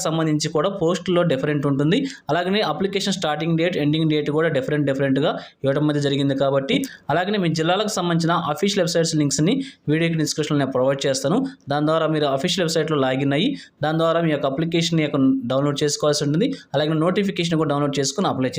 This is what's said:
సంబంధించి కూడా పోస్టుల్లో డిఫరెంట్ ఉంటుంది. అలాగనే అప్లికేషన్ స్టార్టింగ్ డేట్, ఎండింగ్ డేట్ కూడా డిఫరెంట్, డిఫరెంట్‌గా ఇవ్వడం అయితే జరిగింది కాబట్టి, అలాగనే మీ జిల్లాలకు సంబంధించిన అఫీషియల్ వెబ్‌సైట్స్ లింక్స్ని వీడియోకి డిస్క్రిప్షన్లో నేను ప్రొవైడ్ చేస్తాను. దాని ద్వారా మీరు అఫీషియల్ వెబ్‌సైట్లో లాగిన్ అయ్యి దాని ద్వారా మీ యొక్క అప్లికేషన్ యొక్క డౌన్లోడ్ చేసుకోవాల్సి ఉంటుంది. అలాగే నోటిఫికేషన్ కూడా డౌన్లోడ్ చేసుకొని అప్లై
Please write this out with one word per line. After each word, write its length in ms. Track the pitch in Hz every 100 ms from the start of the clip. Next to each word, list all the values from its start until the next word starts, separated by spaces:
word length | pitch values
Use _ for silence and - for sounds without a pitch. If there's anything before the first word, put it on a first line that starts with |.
| 175
సంబంధించి 420 | 160 160 151 151 156
కూడా 120 | 180 -
పోస్టుల్లో 420 | 160 180 - 175 170
డిఫరెంట్ 320 | 135 151 147 143
ఉంటుంది. 280 | 135 147 226 277 - -
అలాగనే 300 | 160 180 202 180
అప్లికేషన్ 420 | 151 196 196 202 185
స్టార్టింగ్ 380 | 156 151 165 165
డేట్, 160 | 175 190
ఎండింగ్ 260 | 147 156 160
డేట్ 160 | 151 143 147
కూడా 120 | 165 139
డిఫరెంట్, 280 | 131 151 139
డిఫరెంట్‌గా 400 | 135 139 135 165 - - _
ఇవ్వడం 220 | 135 143 151
అయితే 100 | 147 143
జరిగింది 280 | 139 139 135
కాబట్టి, 320 | 139 139 135 262 269 - -
అలాగనే 260 | 156 185 214
మీ 40 | 170 156
జిల్లాలకు 340 | 160 190 208 202
సంబంధించిన 360 | 175 165 165 170 165
అఫీషియల్ 300 | 147 202 196
వెబ్‌సైట్స్ 320 | 170 170 160 156
లింక్స్ని 340 | 143 - 156 269 269 - -
వీడియోకి 240 | 156 170 160
డిస్క్రిప్షన్లో 360 | 147 - 151 147
నేను 100 | 135 127
ప్రొవైడ్ 240 | 131 135 143
చేస్తాను. 320 | 131 139 214 - - -
దాని 140 | 147 151
ద్వారా 180 | 160 156
మీరు 140 | 156 156 135
అఫీషియల్ 260 | 180 185
వెబ్‌సైట్లో 340 | 165 165 151 151 131
లాగిన్ 280 | 135 135 143
అయ్యి 100 | 226 - - -
దాని 140 | 147 160
ద్వారా 180 | 165 165 170
మీ 60 |
యొక్క 120 | 143 139
అప్లికేషన్ 480 | 135 165 170 170 165
యొక్క 140 | 147 143 135 135 117
డౌన్లోడ్ 260 | 131 147 139
చేసుకోవాల్సి 380 | 147 - 151 147 143
ఉంటుంది. 220 | 156 262 269 -
అలాగే 220 | 139 151 160 165
నోటిఫికేషన్ 500 | 180 196 180 170 160
కూడా 80 | 151
డౌన్లోడ్ 220 | 143 143 135
చేసుకొని 280 | 135 - 170
అప్లై 200 | 131 131